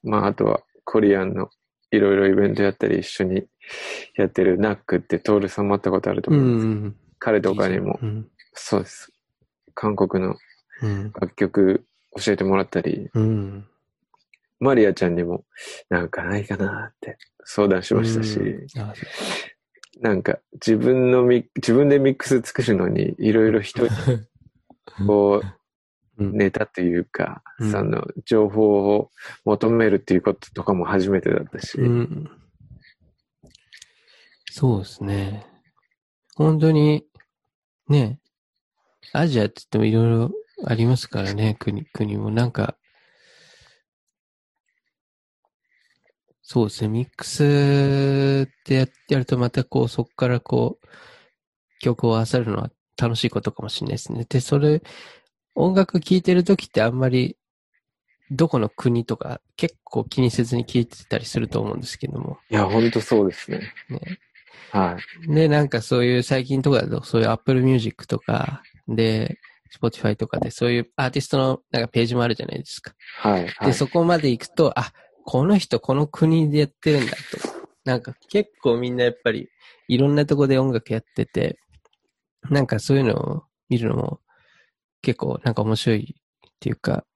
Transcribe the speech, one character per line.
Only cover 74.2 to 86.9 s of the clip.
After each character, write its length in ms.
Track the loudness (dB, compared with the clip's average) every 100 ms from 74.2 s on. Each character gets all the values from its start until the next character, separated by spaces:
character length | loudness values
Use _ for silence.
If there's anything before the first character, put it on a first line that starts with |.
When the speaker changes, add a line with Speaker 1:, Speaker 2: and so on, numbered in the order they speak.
| 2
Speaker 2:
行 120 | -2
く 40 | -4
と、 320 | 0 2 0
あ、 140 | -8 _ _ _
こ 200 | -4 0
の 140 | 4 2
人 220 | 2 -4
こ 140 | 0
の 120 | 0 0
国 440 | 2 2 4 2
で 80 | 2
や 60 | 0
っ 20 |
て 240 | _ 0
る 120 | 2
ん 20 | 0
だ 60 |
と。 40 | -6 -12 -10 -10 -12 -20 _
な 140 | -4 -4
ん 40 |
か 120 | -4 -18 _
結 220 | -4 -4 _
構 140 | 0 0
み 140 | -2
ん 60 | 0
な 80 |
や 60 | 0
っ 80 | 0
ぱ 80 | -4
り 160 | -4 -8 _ -20 _ -2
い 80 | 2
ろ 120 | 4
ん 60 |
な 120 | 2 2
と 100 | 2
こ 100 | 4
で 120 | 4
音 140 | 2
楽 200 | -2 -4
や 60 | -6
っ 40 |
て 220 | -6 -6
て、 340 | -4 -2 -4 -6 _ _ _ _ _ _ _ _ -2
な 100 | 0
ん 60 | 0
か 120 | -2
そ 160 | 0
う 40 | 2
い 20 |
う 20 |
の 120 | 2 0
を 260 | -4 -8 _ _ _
見 100 | -2
る 120 | 0
の 60 | -2
も 240 | -4 -8 _ _ _ _ _ _ _ _
結 160 | -4 -4
構 220 | -4 -2
な 80 | -2
ん 20 |
か 80 | -2
面 140 | 0 0
白 180 | 0
い 220 | 0 -2 -14
っ 360 | _ _ _ _
て 100 | -8
い 40 |
う 40 | -4
か。 280 | -2